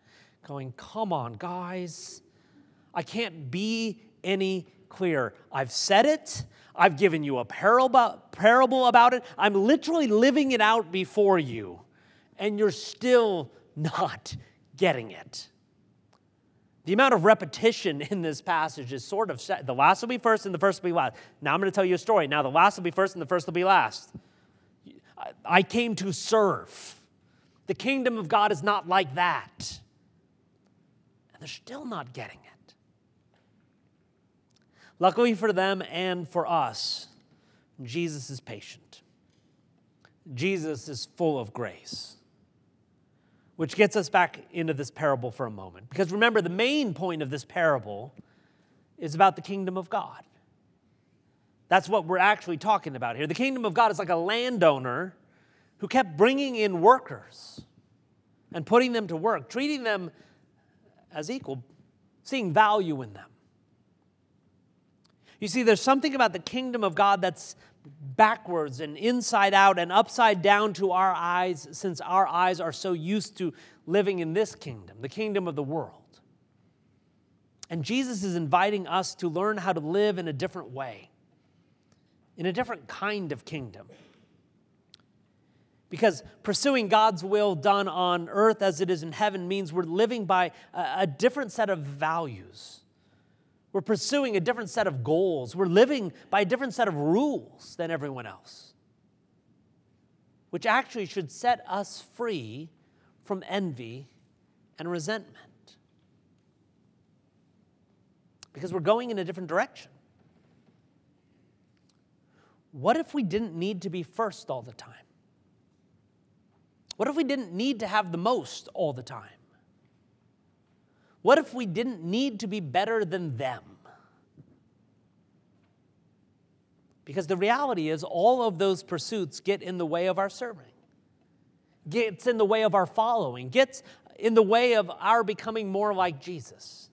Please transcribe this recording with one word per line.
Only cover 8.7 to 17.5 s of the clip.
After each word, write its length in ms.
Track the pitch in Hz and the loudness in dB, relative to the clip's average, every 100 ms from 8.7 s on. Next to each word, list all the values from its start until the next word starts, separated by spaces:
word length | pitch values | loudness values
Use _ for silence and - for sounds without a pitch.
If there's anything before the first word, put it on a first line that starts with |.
| 262 247 | 4 6
about 260 | 240 247 | 8 8
it. 80 | 247 - - | 4 -4 0
I'm 160 | 208 | 2
literally 540 | 196 214 320 311 330 254 | 4 4 2 2 0 2
living 420 | 208 269 277 269 | 4 6 4 2
it 100 | 240 | 4
out 300 | 214 226 165 | 4 4 0
before 480 | 185 180 214 196 180 | -4 -2 2 4 4
you, 440 | 131 113 92 87 - _ _ _ _ - | 0 -6 -10 -14 -20 _ _ _ _ -6
and 220 | 208 208 | -4 2
you're 140 | 208 | 0
still 800 | - - - 254 247 220 175 127 - _ 151 | 0 -10 -4 4 4 4 0 -6 -14 _ -6
not 580 | 156 - 165 - - - - _ _ 139 | -4 -2 -4 -4 -14 -16 -16 _ _ 0
getting 360 | 180 131 110 | 0 0 -6
it." 380 | 85 - - - _ _ _ _ _ _ _ _ _ _ _ _ _ | -14 -16 -18 -18 _ _ _ _ _ _ _ _ _ _ _ _ _
The 80 | 160 | 0
amount 220 | 202 269 | 4 4
of 100 | 208 | 6
repetition 760 | 196 214 160 | 6 4 2